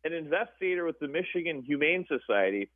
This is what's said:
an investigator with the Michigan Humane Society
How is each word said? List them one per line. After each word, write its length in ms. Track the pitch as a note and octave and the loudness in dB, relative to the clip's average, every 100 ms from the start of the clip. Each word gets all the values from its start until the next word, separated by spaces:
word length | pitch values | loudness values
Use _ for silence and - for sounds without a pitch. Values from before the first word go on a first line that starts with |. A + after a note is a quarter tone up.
an 80 | D#3+ | -6
investigator 720 | E3+ D3+ E3+ G#3 _ F#3 F3+ | -6 -2 -2 -2 _ -2 0
with 140 | E3+ D#3+ | -2 -4
the 100 | D3 | -4
Michigan 540 | D#3 F#3 F3+ E3+ D3 | -4 -2 -4 -4 -6
Humane 420 | B2+ C#3+ D3+ F3+ F3 | -2 2 2 2 0
Society 640 | C3 - G#2 F#2+ G2+ G2 | -4 2 4 4 2 -4